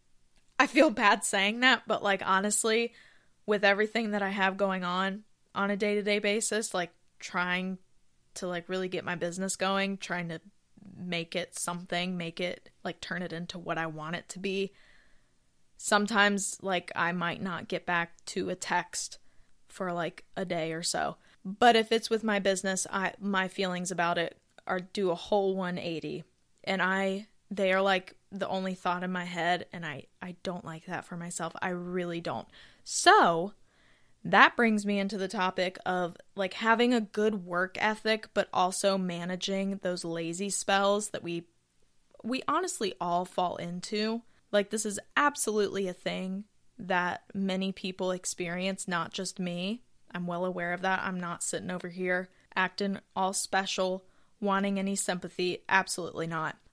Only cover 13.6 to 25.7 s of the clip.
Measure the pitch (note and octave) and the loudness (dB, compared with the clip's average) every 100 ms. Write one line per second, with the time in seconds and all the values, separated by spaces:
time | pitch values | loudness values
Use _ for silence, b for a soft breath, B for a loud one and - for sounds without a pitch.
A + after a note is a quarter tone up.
13.6 | E3 D#3+ E3 D#3 D#3 E3 - F3+ G3 F#3+ | -6 -4 -4 -6 -8 -8 -8 -6 -4 -2
14.6 | G3 b b b b b b b _ _ | -2 b b b b b b b _ _
15.6 | _ - - G#3 G#3 A3 G3+ G3+ G3 - | _ -8 2 2 4 4 4 2 -4 -6
16.6 | G3 F3+ F3+ - E3+ F3+ E3+ - F#3+ E3 | -2 -2 -2 -2 -2 0 -4 -4 -6 -8
17.6 | - F3+ - F3 E3+ - - F#3+ F#3 F3+ | -6 -6 -2 -2 -2 -8 -8 -6 -4 -6
18.6 | - F3 - - - - - - - - | 0 0 0 -6 -8 -12 -20 -20 -20 -20
19.6 | - - F#3 F3 E3+ - - - F3+ E3+ | -18 -8 -4 -2 -4 -6 -12 -8 -4 -2
20.6 | D#3+ D#3+ E3+ - D3 - b b F#3+ G3+ | -2 -4 -2 -2 -2 -4 b b -8 6
21.6 | B3 A3+ A3 A3+ - A3 A3 G3+ G3 F#3 | 6 8 4 0 0 -2 0 2 2 2
22.6 | G3 F#3 - G3 F3+ - G3 F#3+ F#3 - | 0 -2 -2 -2 -2 -4 -2 0 0 -2
23.6 | F#3 F3+ F3+ F3 E3+ E3+ E3 - _ - | -2 -2 -4 0 2 2 -2 -6 _ -14
24.6 | - F#3 F3+ G#3 F#3+ E3+ - G#3 G3 F#3+ | -4 -4 -4 -2 0 0 2 2 2 0
25.6 | F3+ | -2